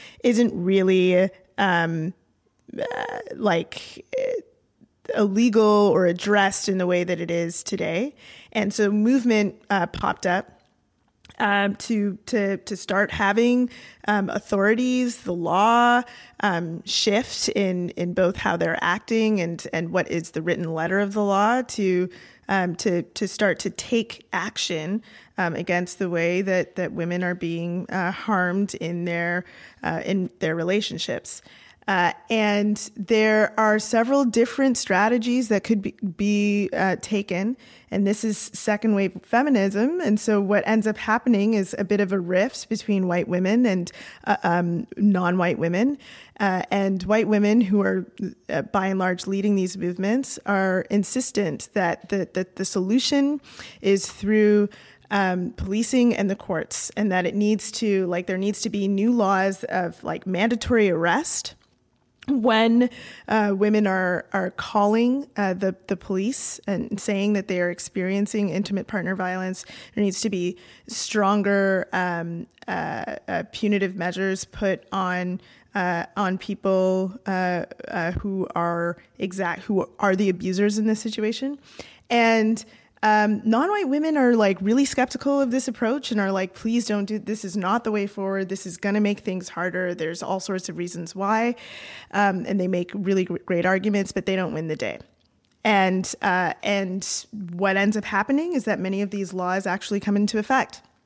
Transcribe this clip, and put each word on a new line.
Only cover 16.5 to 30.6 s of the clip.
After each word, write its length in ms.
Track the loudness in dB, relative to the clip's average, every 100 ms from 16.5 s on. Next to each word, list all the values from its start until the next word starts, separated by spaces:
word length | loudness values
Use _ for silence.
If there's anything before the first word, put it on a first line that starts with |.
| 0 -4 -8 -6
shift 640 | -2 2 0 -2 -4 -2
in, 400 | 0 0 0 -4
in 220 | -4 -2
both 240 | 2 0 0
how 200 | -2 0
they're 220 | 0 0
acting 600 | 0 -2 0 0 2 0
and, 260 | -2 -6 -6
and 180 | -4 -2
what 180 | -2 -2
is 220 | -4 -4
the 100 | -6
written 320 | -2 -2 -2
letter 260 | -4 0 0
of 140 | 0
the 100 | 0
law 380 | 2 4 4 2
to, 480 | -2 -2 2 2 0 -6 -20 -16 -2
um, 280 | 0 0 -2
to, 260 | -2 -2
to 240 | -4 -6 -6
start 320 | 0 0 0
to 100 | -4
take 560 | -6 -2 -2 -2 -10 -8
action, 720 | -6 -6 -6 -6 -4 -4 -6 -8 -20 -14 -4
um, 160 | -4
against 460 | -2 -2 -2 -2 -4
the 100 | -2
way 320 | 0 0 0
that, 360 | 0 0 -2 -4
that 160 | -6
women 300 | -4 -4 -2
are 120 | -2 -4
being, 500 | -4 -4 -4 -6 -6
uh, 200 | -4 -4
harmed 640 | -4 -2 0 2 0 -2 -4
in 300 | -6 -4 -4
their, 380 | -2 -2 -4 -6 -18 -20 -8
uh, 180 | -6 -4 -2
in 260 | -2 -2 -4
their 160 | -4
relationships. 880 | -2